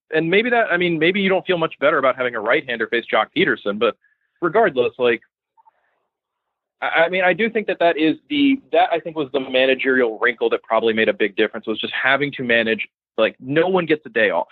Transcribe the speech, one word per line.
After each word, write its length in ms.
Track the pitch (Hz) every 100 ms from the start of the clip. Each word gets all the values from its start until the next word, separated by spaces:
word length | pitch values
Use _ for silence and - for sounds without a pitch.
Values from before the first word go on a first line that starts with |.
| -
and 200 | 160 165
maybe 180 | 196 233
that, 240 | 233 214
I 60 | 175
mean, 200 | 180 165
maybe 220 | 165 196
you 80 | 190
don't 160 | 185
feel 140 | 160 175
much 200 | 160 -
better 180 | 143 160
about 180 | 131 127
having 180 | 127
a 60 | 117
right-hander 460 | 104 151 131 117 110
face 180 | 117
Jock 300 | - 113 107
Peterson, 420 | - - 110 104 104
but 200 | 117 - _ _ _ _
regardless, 520 | 170 202 208 127 120 -
like, 240 | 123 113 _ _ _ _ _ _ _ _ _ _ _ _ _ _ _ _
I, 240 | 131 160
I 40 | 165
mean, 160 | 185
I 80 | 180
do 180 | 180 226
think 160 | 220 208
that 120 | 175
that 160 | 170 156
is 200 | 156 143 -
the, 320 | 143 139 135 -
that 180 | 160 180
I 80 | 170
think 160 | 170 156
was 140 | 135
the 80 | 139
managerial 800 | 131 127 135 127 131 131 117 107
wrinkle 280 | 120 117 117
that 120 | 117
probably 300 | - 113 113
made 160 | 110 107
a 40 |
big 220 | 101 104 101
difference, 300 | 107 110 113
was 140 | 110
just 120 | 110
having 380 | - 131 135 143
to 120 | 139
manage, 420 | 123 117 113 110 - _ _ -
like, 160 | 113 -
no 260 | 131 151 180
one 180 | 185 160
gets 200 | 151 117
a 40 |
day 200 | 113 104
off, 180 | 85 -